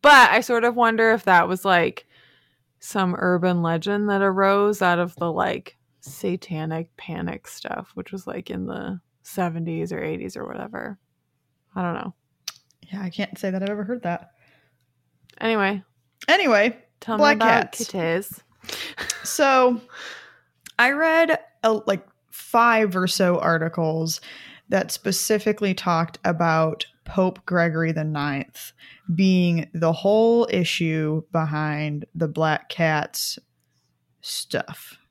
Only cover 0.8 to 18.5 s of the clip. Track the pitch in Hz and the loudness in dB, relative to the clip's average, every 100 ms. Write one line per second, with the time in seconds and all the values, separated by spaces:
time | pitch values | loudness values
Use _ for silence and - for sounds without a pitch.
0.8 | 233 226 226 220 - 175 175 185 196 175 | 2 4 4 4 4 4 4 0 2 4
1.8 | 165 - _ _ _ _ _ _ _ _ | 2 -4 _ _ _ _ _ _ _ _
2.8 | - 208 185 180 180 180 180 175 165 165 | -8 -2 -2 0 0 2 2 0 0 -2
3.8 | 196 208 208 196 196 190 196 202 208 208 | -2 -2 0 2 0 2 2 4 2 2
4.8 | 185 175 175 - 170 170 185 - - _ | 0 2 -2 -4 -4 -2 -2 -4 -10 _
5.8 | _ _ - - 185 180 - 160 160 160 | _ _ -20 -8 -6 -6 -8 -8 -6 -8
6.8 | 165 - - 165 175 - - - - - | -10 -16 -12 -8 -8 -10 -16 -16 -10 -10
7.8 | - - - 190 - - - 180 185 - | -12 -16 -14 -14 -12 -12 -10 -10 -8 -10
8.8 | - 185 _ _ - - 175 165 165 165 | -10 -12 _ _ -12 -6 -6 -6 -8 -6
9.8 | 170 160 156 175 - - - - - 226 | -6 -8 -8 -8 -10 -12 -12 -12 -12 -12
10.8 | - 196 _ _ _ _ _ _ _ 190 | -12 -14 _ _ _ _ _ _ _ -8
11.8 | 175 170 - - _ _ - - _ _ | -6 -6 -10 -16 _ _ -18 -18 _ _
12.8 | - 190 185 190 202 - 196 190 196 208 | -16 -10 -10 -8 -8 -6 -6 -4 -6 -6
13.8 | 202 247 175 170 - _ _ _ _ _ | -8 -6 -6 -8 -10 _ _ _ _ _
14.8 | _ _ _ _ _ - 226 220 196 202 | _ _ _ _ _ -8 -2 0 0 -2
15.8 | - _ _ _ - 370 320 208 226 226 | -10 _ _ _ 0 2 4 4 2 -2
16.8 | _ _ - 220 294 214 226 - 180 - | _ _ -6 2 4 6 4 4 0 -8
17.8 | 226 190 165 170 202 - _ | -8 -4 -2 -2 -6 -18 _